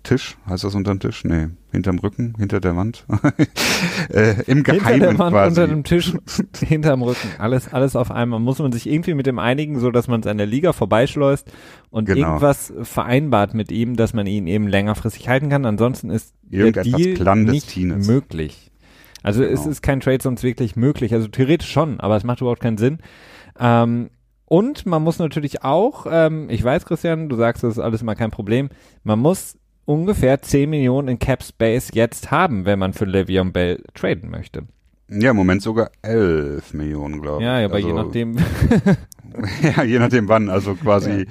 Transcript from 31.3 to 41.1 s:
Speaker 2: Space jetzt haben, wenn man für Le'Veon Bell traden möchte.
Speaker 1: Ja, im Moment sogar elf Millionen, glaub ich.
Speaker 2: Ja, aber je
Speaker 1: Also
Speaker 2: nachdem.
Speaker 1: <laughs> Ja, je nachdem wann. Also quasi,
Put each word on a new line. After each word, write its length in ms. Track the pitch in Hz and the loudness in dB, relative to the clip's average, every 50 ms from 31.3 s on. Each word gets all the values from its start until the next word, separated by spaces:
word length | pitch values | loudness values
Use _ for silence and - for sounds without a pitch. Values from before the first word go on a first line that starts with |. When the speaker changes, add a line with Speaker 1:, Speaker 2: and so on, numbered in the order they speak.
| 127 - - | -2 -2 -4
Speaker 2:
Space 460 | - - - 113 113 110 127 - - - | -10 -4 0 0 2 2 0 -2 -2 0
jetzt 380 | 113 117 120 - - - - 139 | 0 0 0 0 -6 -6 -2 0
haben, 320 | 156 185 175 123 98 90 | 2 2 2 0 -2 0
wenn 140 | 98 101 98 | 0 0 0
man 140 | 95 95 95 | 0 -2 -2
für 120 | - 110 | -2 -4
Le'Veon 480 | 95 92 98 92 87 92 95 92 92 85 | 0 0 0 0 2 2 0 0 0 0
Bell 300 | 90 90 87 90 - - - - | 0 0 0 -2 -4 -6 -16 -14
traden 360 | - - 190 151 82 - 82 | -6 -4 -4 -4 -4 -6 -12
möchte. 340 | 82 80 - - - - 73 - _ _ _ _ _ _ _ - | -12 -12 -12 -12 -12 -14 -14 -14 _ _ _ _ _ _ _ -8
Speaker 1:
Ja, 220 | 107 104 110 131 | -2 2 2 4
im 60 | 120 | 4
Moment 260 | 101 92 92 92 104 98 | 4 4 4 4 2 0
sogar 300 | 110 110 113 110 - _ _ - | -2 0 0 0 -2 _ _ -6
elf 720 | - 113 113 104 87 80 78 73 71 71 71 - - - | 0 2 2 4 4 2 2 0 -2 -6 -8 -10 -10 -10
Millionen, 480 | 76 76 76 76 73 73 73 76 73 73 | -8 -6 -6 -6 -6 -8 -8 -8 -8 -8
glaub 160 | 73 73 76 | -6 -4 -4
ich. 60 | 113 | -2
Speaker 2:
Ja, 200 | 120 127 127 107 | -2 0 0 0
aber 140 | 101 98 104 | 0 0 -2
je 140 | 98 85 82 | -2 -2 -2
Speaker 1:
Also 120 | 107 110 | -2 -4
Speaker 2:
nachdem. 320 | - - 120 117 117 117 120 | -4 -4 -4 -4 -4 -2 -2
Speaker 1:
<laughs> 60 | 165 - - - - - 240 185 - 196 175 - - - - _ - - - - - 95 92 - 151 | -2 -2 0 0 2 4 4 4 4 4 2 2 0 -10 -20 _ -20 -18 -12 -8 -8 -8 -4 0 0
Ja, 220 | 156 - 160 147 | 2 2 2 2
je 140 | 113 120 123 | 2 2 4
nachdem 300 | 117 120 120 123 104 95 | 4 4 4 2 4 4
wann. 200 | 110 110 107 98 | 2 2 2 2
Also 260 | 92 101 95 101 98 | 0 -2 -2 -2 -6
quasi, 520 | 87 - 107 101 101 - 101 | -2 2 2 2 4 2 0